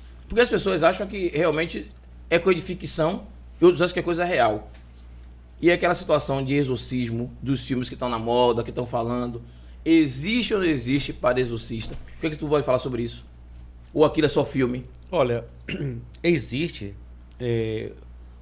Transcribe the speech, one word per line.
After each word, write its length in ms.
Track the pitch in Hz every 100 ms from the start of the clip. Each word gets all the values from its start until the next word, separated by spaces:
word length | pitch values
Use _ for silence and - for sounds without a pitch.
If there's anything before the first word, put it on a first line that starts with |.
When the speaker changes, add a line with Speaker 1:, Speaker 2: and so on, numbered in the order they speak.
| - - -
Speaker 1:
Porque 120 | 202
as 80 | 247
pessoas 360 | 233 196 185
acham 240 | 165 185 196
que 200 | 208 170
realmente 600 | 143 170 151 165 - - - - - -
é 80 | 170
coisa 200 | 190 180
de 40 |
ficção 640 | - 175 156 - 156 196 - - - -
e 40 |
outros 180 | 175 151
acham 120 | 175
que 40 | 180
é 20 |
coisa 220 | 165 170
real. 460 | 175 156 113 107 - - - - - - - - - -
E 100 | 160
aquela 220 | 175 180
situação 500 | 175 - 147 - 139
de 100 | 131
exorcismo, 800 | 143 131 123 - 127 117 117 123 -
dos 240 | - 131 -
filmes 220 | 127 123
que 80 | 127
tão 120 | 123
na 100 | 117
moda, 440 | 113 120 123 117
que 80 | 113
tão 160 | - 120
falando, 560 | 123 117 123 123 120 - - - -
existe 680 | 160 165 147 131 170 240 196
ou 60 | 214
não 60 | 180
existe 460 | 143 117 139 139
padre 300 | - 123 127
exorcista? 520 | 123 113 - 113 - - - -
O 40 |
que 60 | 165
é 40 |
que 60 | 151
tu 100 | 151
vai 160 | 147
falar 160 | 135 127
sobre 240 | 139 120
isso? 220 | 117 - - - - - - - -
Ou 100 | 143
aquilo 220 | 151 151 147
é 20 |
só 160 | 151
filme? 400 | 139 131 123 127 123 - -
Speaker 2:
Olha, 360 | 175 127 120 117 - -
<clears throat> 560 | 190 143 120 - -
existe, 720 | 170 165 113 127 165 - 101 98 - - - -
é, 520 | 123 117 110 110 107 - - - - -